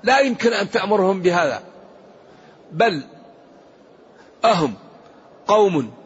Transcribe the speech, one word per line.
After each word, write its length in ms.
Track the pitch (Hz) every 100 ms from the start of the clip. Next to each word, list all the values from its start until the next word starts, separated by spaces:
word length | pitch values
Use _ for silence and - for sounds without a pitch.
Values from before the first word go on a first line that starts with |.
لا 160 | 214 269
يمكن 340 | 277 226 233
أن 180 | 220 202
تأمرهم 520 | 233 202 208 185 196
بهذا، 400 | 180 175 156 110 - - - - - - - - - - -
بل 320 | 160 226 160 127 - - - - - - _ _ _ - - - -
أهم 300 | 226 190 147 95 - - - - - - -
قوم 440 | 214 202 165 113 -